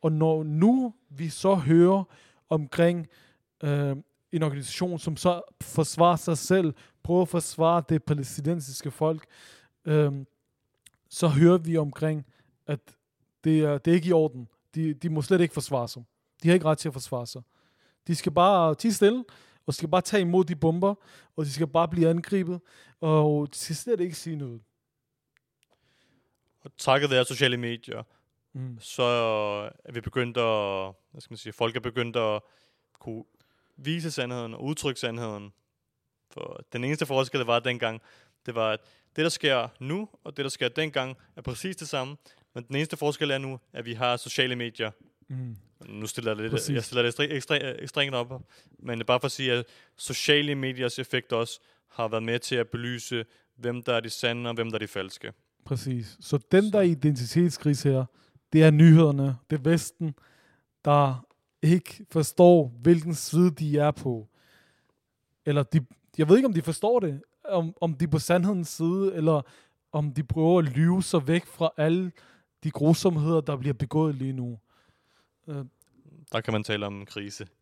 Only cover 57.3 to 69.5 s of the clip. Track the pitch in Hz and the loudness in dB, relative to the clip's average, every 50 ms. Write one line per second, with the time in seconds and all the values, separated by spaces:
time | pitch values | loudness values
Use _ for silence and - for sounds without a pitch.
57.3 | - 165 175 175 147 - - 151 147 131 - 147 135 131 131 123 _ _ _ _ | 0 2 2 2 0 -2 0 0 0 0 2 0 0 0 -2 -4 _ _ _ _
58.3 | _ - _ _ - 156 160 160 151 151 160 170 156 160 165 151 143 139 139 139 | _ -20 _ _ 4 8 8 8 8 10 10 10 10 10 8 6 4 2 0 -2
59.3 | 135 120 _ _ 156 151 127 151 170 165 - - - _ 165 160 143 _ _ _ | -2 -6 _ _ -6 -2 0 0 0 0 0 -6 -10 _ -8 -8 -8 _ _ _
60.3 | _ _ _ _ _ _ _ _ _ _ _ 151 147 147 143 135 131 123 120 _ | _ _ _ _ _ _ _ _ _ _ _ 2 4 4 4 2 0 -6 -10 _
61.3 | _ _ _ _ _ _ - 156 170 185 - - - - 214 _ - 165 151 - | _ _ _ _ _ _ 2 4 4 4 2 -4 -18 -20 -20 _ -2 -2 -2 -2
62.3 | - - 180 175 175 170 151 127 120 120 120 160 175 170 156 170 170 - - - | 4 8 10 10 10 8 6 2 -4 0 6 6 6 6 4 -4 -6 -6 -6 -2
63.3 | - 160 180 180 156 - 156 151 143 147 147 151 147 - - 135 120 113 107 - | 2 4 4 4 2 0 -4 0 0 2 2 2 0 0 -4 -6 -6 -6 -8 -14
64.3 | _ _ _ _ _ _ _ _ _ _ _ _ _ _ _ _ _ _ _ _ | _ _ _ _ _ _ _ _ _ _ _ _ _ _ _ _ _ _ _ _
65.3 | _ _ _ 156 143 147 139 - - 160 127 - - _ _ _ _ - 156 151 | _ _ _ -2 0 0 0 2 2 0 0 0 -14 _ _ _ _ -2 4 6
66.3 | 180 233 269 269 208 170 156 - 160 - - 208 240 247 202 165 139 139 - _ | 6 6 6 4 0 0 -2 -2 -6 -2 0 0 2 2 0 -2 -6 -6 -12 _
67.3 | _ _ _ 302 202 180 170 165 170 - - 170 160 131 160 165 143 160 - - | _ _ _ -2 -2 -2 -2 -2 -6 -4 -4 -4 -2 -2 -2 0 0 -2 0 2
68.3 | 175 180 170 196 208 185 170 147 - - 160 165 175 190 196 190 190 170 156 160 | 2 2 2 2 0 -2 -4 -6 -6 -4 -2 -2 0 0 0 -2 -2 0 2 2
69.3 | 160 147 135 - | 2 2 0 -4